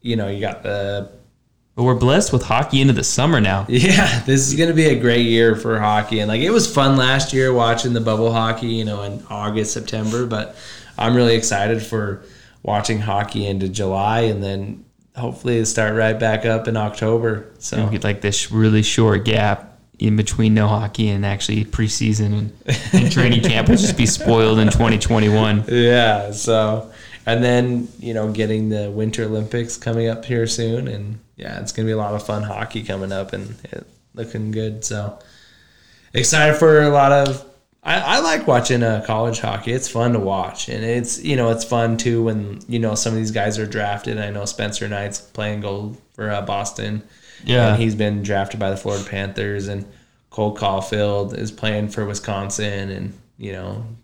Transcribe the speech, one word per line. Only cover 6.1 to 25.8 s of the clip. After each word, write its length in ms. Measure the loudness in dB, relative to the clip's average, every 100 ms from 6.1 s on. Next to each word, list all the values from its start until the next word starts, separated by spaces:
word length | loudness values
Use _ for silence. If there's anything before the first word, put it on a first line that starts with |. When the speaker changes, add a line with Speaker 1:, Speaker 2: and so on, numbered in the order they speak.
| -2
Speaker 1:
and, 80 | 0
like, 140 | 0
it 80 | 2
was 160 | 2 2
fun 280 | 2 4 4
last 340 | 4 2 0
year 180 | 0 2
watching 440 | 4 2 2 0
the 60 | 0
bubble 280 | 0 2 2
hockey, 360 | 2 0 -2 -4
you 180 | -4
know, 160 | -4 -6
in 180 | -8 -10 -10
August, 420 | -8 -4 -2 -4
September. 540 | -6 -6 -6 -4 -4 -4
But 280 | -4 -6 -14 -20 -20 -18 -4
I'm 180 | 2 4
really 180 | 4
excited 480 | 4 2 0 0 -2
for 420 | -2 -4 -4 -8 -12 -20 -20 _
watching 360 | -2 -2 0 -2
hockey 480 | 0 -2 -2 -4 -2
into 240 | -2 -4
July, 500 | -4 -2 0 0 2
and 220 | 0 0
then 400 | -4 -6 -8 -12 -18 _ _ -10
hopefully 400 | -8 -6 -2 0
it 40 |
start 300 | 0 0 0
right 240 | 2 2 2
back 260 | 0 0
up 240 | 0 0 0
in 80 | -2
October. 720 | -2 -2 0 2 0 -4 -8 -16
So 200 | -8 -2
Speaker 2:
And 80 | 0
we 60 |
get, 120 | 0
like, 160 | -2 0
this 320 | 0 -2 -2
really 300 | 2 4 4
short 420 | 2 4 4 4
gap 540 | 2 2 2 0 -6 -20 _ _
in 160 | 0
between 380 | 2 0 2 4
no 160 | 4 4
hockey 400 | 2 -2 -2 -2
and 160 | 0
actually 400 | -2 -4 -2 -2
preseason 720 | -2 -2 -2 0 -2 0 0 -2
and, 140 | -4 -8 -6 -4 2
and 180 | 2 4
training 300 | 2 2 2
camp 260 | 2 2 4
will 60 | 4
just 200 | 2 2
be 80 |
spoiled 540 | 0 0 2 4 6 6
in 100 | 4
twenty 300 | 4 2 2
twenty-one. 680 | 2 2 4 4 4 2 0
Speaker 1:
Yeah, 640 | 2